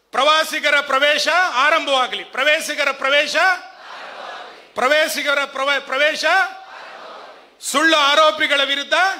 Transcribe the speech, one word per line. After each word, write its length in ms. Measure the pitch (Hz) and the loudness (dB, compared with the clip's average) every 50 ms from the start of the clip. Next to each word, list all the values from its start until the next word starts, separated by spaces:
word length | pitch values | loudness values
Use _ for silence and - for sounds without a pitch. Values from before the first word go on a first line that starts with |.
| _ _ | _ _
ಪ್ರವಾಸಿಗರ 720 | - 226 269 302 311 320 320 311 302 302 294 294 294 285 | -2 0 2 4 4 2 2 0 -2 -2 0 2 2 2
ಪ್ರವೇಶ 480 | 277 269 262 262 285 294 302 285 294 294 311 349 370 349 | 2 2 2 2 4 2 2 2 2 2 2 2 2 2
ಆರಂಭವಾಗಲಿ. 720 | 262 247 269 302 330 320 294 294 277 262 254 - - 196 170 | 2 2 2 4 2 2 0 0 0 0 0 -2 -4 -8 -10
ಪ್ರವಾಸಿಗರ 680 | - - 240 269 302 302 320 302 302 302 294 285 285 | -8 -6 -2 0 2 0 0 -2 -4 -4 -2 -2 -2
ಪ್ರವೇಶ, 460 | 269 - - 269 285 285 302 285 - 311 349 381 359 349 - - - - - - - - - - - - - - - - - - - - - - - | -2 -2 -2 0 2 2 0 0 0 2 2 2 0 -2 -6 -12 -20 -20 -20 -18 -18 -16 -16 -16 -16 -16 -14 -14 -14 -16 -16 -18 -20 -20 -20 -12 -4
ಪ್ರವಾಸಿಗರ 720 | - 233 269 302 311 320 311 - 277 277 294 285 285 277 | -2 2 2 4 2 2 0 -2 -4 -2 -2 0 0 -2
ಪ್ರವ-, 360 | 269 269 269 269 277 277 262 | -4 -4 -4 -2 -2 -2 -2
ಪ್ರವೇಶ, 440 | 269 - 262 269 294 311 302 - 302 311 349 381 370 381 - - - - - - - - - - - - - - - - - - - - _ - | -4 -4 -2 0 0 0 0 0 0 2 2 2 0 -2 -6 -12 -18 -20 -20 -18 -18 -18 -18 -18 -18 -18 -18 -18 -20 -20 -20 -20 -20 -20 _ -14
ಸುಳ್ಳು 360 | - - - 277 311 320 320 | -8 -4 0 2 2 4 4
ಆರೋಪಿಗಳ 680 | 302 285 277 285 311 311 311 311 311 311 269 285 285 277 | 4 4 4 4 4 4 4 2 0 0 0 0 0 0
ವಿರುದ್ಧ 300 | 269 277 285 277 214 311 330 359 392 381 | 0 -2 -4 -2 0 0 2 2 0 -2